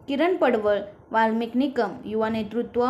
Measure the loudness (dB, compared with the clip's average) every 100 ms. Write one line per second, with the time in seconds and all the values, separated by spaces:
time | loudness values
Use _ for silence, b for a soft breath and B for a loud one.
0 | -6 0 0 4 2 4 2 0 -2 -14
1 | -2 2 2 0 -2 0 0 0 -2 -6
2 | -6 -2 -2 -2 -4 -4 -4 0